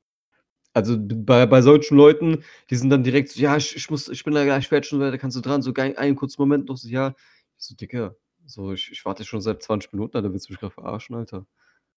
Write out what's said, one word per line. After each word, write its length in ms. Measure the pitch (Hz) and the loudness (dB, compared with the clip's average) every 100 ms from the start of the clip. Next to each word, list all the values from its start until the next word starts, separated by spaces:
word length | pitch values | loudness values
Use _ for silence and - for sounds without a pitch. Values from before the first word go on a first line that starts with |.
| _ _ _ _ _ _ _ | _ _ _ _ _ _ _
also, 240 | - 104 113 | -2 0 -2
d-, 180 | 101 113 | -4 -6
bei, 300 | 104 123 120 | 4 4 6
bei 140 | 131 | 6
solchen 360 | 123 151 151 143 | 8 6 6 8
Leuten, 460 | 147 151 165 156 - - - | 8 6 0 -2 -6 -20 -8
die 40 | 123 | -2
sind 140 | 135 | 2
dann 120 | 139 | 2
direkt 260 | 127 135 139 | 2 0 -2
so: 100 | - | -2
„Ja, 160 | 139 147 | 0 0
ich, 180 | 147 139 | -2 -10
ich 140 | - | -8
muss, 180 | 147 - | -8 -8
ich 140 | - - | -10 -2
bin 100 | 147 | 0
da 100 | 143 | 2
gleich 220 | 135 131 | 0 0
fertig 240 | 147 - | -2 0
und 60 | 143 | -4
so 60 | 139 | -2
weiter, 120 | 131 | -4
kannst 200 | 131 123 | -8 -8
du 40 | |
dran, 200 | 127 143 | -4 -4
so 100 | 127 | -2
gei-, 240 | 123 135 - | -4 -4 -2
einen 180 | 143 139 | -2 -2
kurzen 240 | 139 - | -4 -2
Moment 260 | 139 143 139 | 0 0 -2
noch?“ 80 | 131 | -12
So: 120 | 117 | -6
„Ja.“ 200 | 127 135 - _ _ _ - | -4 -4 -6 _ _ _ -20
Ich 80 | - | -20
so: 100 | - | -18
„Digga, 400 | 120 123 110 - _ _ 151 | -12 -10 -10 -12 _ _ _
so, 280 | 107 98 | -14 -10
ich, 180 | 95 - | -10 -12
ich 140 | - - | -12 -10
warte 200 | 98 107 | -10 -10
schon 160 | 107 | -8
seit 220 | 104 104 | -6 -8
zwanzig 300 | - 107 - | -6 -6 -6
Minuten, 240 | 101 107 120 | -10 -6 -6
Alter, 160 | 101 | -6
willst 160 | 95 - | -8 -12
du 40 | |
mich 60 | 95 | -14
grad 120 | 98 | -14
verarschen, 420 | - - 110 - 117 | -12 -12 -12 -12 -12
Alter?“ 300 | 113 95 95 _ _ _ _ | -12 -14 -18 _ _ _ _